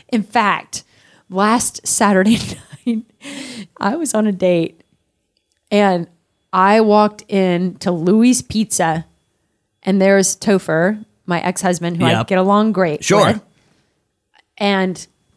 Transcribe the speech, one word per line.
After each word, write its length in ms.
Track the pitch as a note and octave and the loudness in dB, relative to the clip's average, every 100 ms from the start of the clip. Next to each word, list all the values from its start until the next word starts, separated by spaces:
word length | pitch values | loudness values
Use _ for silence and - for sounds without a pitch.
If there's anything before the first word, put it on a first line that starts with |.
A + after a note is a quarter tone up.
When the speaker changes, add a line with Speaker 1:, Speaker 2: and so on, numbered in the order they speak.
| - | -6
Speaker 1:
In 160 | A#3+ | -4
fact, 580 | G3 - G#3 E3 - - - _ _ _ - | -2 -2 0 -2 -6 -16 -16 _ _ _ -10
last 560 | F#3 G#3 A#3 - - - | -2 0 0 -2 -8 -6
Saturday 520 | - G#3 F#3+ G3 A3+ - - | 0 2 4 2 0 -2 -12
<laughs> 240 | - - - | -16 -12 -6
night, 180 | A3+ - _ C#4 C#4 C4 B3 F#3+ - | -6 -6 _ -18 -16 -16 -16 -16 -8
I 160 | G3 | -6
was 180 | D4 D#4 | -4 -4
on 140 | G#3+ G#3+ | -2 -2
a 60 | |
date 500 | F#3 F#3 E3+ E3 - _ _ _ _ _ _ _ _ - | 0 0 0 -2 -8 _ _ _ _ _ _ _ _ -4
and 380 | G#3 G3+ F3 E3+ _ _ _ _ | 0 2 0 -4 _ _ _ _
I 280 | F#3 F#3+ G#3+ | 2 4 4
walked 420 | A3 G#3 G#3 G#3 - | 4 4 2 -2 -6
in 480 | G3+ F#3 F3 F#3 - | -2 0 0 -2 -6
to 160 | G3 | -4
Louis 500 | F3 E3+ G#3+ A#3+ B3 | -2 2 4 4 2
Pizza 640 | - G#3+ A3 - E3 D#3+ E3 _ _ _ _ _ _ _ | -2 -6 -4 -2 -2 -2 -6 _ _ _ _ _ _ _
and 180 | - G3+ | -2 2
there's 320 | F#3+ G3 F#3+ | 4 4 2
Topher, 680 | - - G3 - D#3+ F3 G#3+ G#3+ _ - | -2 0 0 0 0 0 -2 -10 _ -6
my 140 | F3 | -4
ex-husband, 560 | - F#3 F#3+ F3 E3+ E3+ | -4 -4 -2 -2 -4 -2
who 80 | - | 0
I 40 | |
Speaker 2:
Yep. 160 | A2 A2+ | 0 0
Speaker 1:
get 120 | F#3 | 0
along 340 | F#3 G3+ A3 | 2 2 2
great 320 | F#3+ F3+ D3+ | 0 -2 -2
Speaker 2:
Sure. 200 | - G3+ F#3+ | 0 2 2
Speaker 1:
with, 80 | G#3+ - _ _ _ _ _ _ _ _ _ _ - | 0 -6 _ _ _ _ _ _ _ _ _ _ -4
and 480 | G3+ G3 F#3 F3 - _ _ | 0 2 0 -4 -12 _ _